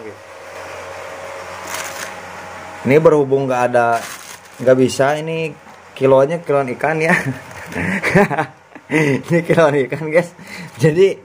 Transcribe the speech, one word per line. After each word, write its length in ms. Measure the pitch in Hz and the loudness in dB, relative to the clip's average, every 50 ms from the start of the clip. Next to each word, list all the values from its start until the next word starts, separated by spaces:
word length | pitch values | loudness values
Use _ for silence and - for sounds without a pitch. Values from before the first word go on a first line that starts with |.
| 113 107 | -16 -16
gitu. 140 | 95 - - - - - - - - - - - - - - - - - - - - - - - - - - - - - - - - - - - - - - - - - - - - - - - - - - - - - - 117 | -18 -18 -20 -20 -20 -20 -20 -18 -18 -16 -16 -16 -16 -16 -16 -16 -16 -16 -16 -16 -16 -16 -16 -16 -16 -16 -16 -16 -14 -14 -12 -10 -10 -10 -10 -10 -10 -12 -12 -12 -14 -14 -16 -16 -16 -16 -16 -16 -16 -16 -16 -18 -14 -6 0 2
Ini 80 | 135 156 160 | 4 6 6
berhubung 400 | 165 151 151 143 131 135 139 139 131 | 6 6 6 4 2 2 0 0 0
nggak 120 | 127 123 123 120 123 | 0 0 0 2 2
ada, 240 | 123 120 117 117 113 - - - - - - - - - - - - 131 | 2 2 2 2 0 -2 -6 -14 -16 -16 -18 -18 -20 -20 -20 -12 -2 2
nggak 140 | 123 131 131 | 4 4 4
bisa, 400 | 131 120 - - 135 139 147 151 | 4 2 2 2 0 0 0 -2
ini 320 | 156 160 165 160 160 156 143 - - - - - - - - - | -4 -6 -6 -6 -6 -6 -8 -12 -20 -20 -20 -20 -20 -18 -6 0
kiloannya 400 | 131 131 135 135 135 147 170 165 170 - | 4 6 6 6 6 4 0 -2 -2 0
kiloan 240 | 143 139 139 123 123 120 | 0 0 0 -2 -4 -2
ikan 160 | - 147 160 156 156 | -2 -2 0 0 2
ya. 80 | 160 180 - | 2 2 0
<laughs> 1400 | - 135 131 - - - - - - - - - - 180 190 196 - - - 185 202 - 143 156 151 - - _ _ _ - - - - | 0 -4 -8 -8 -10 -18 -18 -18 -16 -12 -8 -6 -4 -4 -4 -4 -2 2 4 4 4 4 0 -4 -4 -6 -8 _ _ _ -20 -20 -8 -2
Ini 560 | 147 156 156 143 135 127 - - 165 170 165 - | 0 0 2 2 0 -2 -2 0 0 0 2 2
kiloan 400 | 160 170 165 147 139 147 131 123 | 4 4 4 4 4 2 0 -2
ikan, 240 | 139 139 160 156 | -4 -6 -4 0
guys. 240 | 151 175 170 175 - - - - - - 175 143 - | 0 0 0 -2 -6 -20 -20 -18 -16 -16 -16 -16 -4
Jadi 400 | - 214 160 147 175 196 190 160 - | 0 0 2 4 4 4 2 2 -2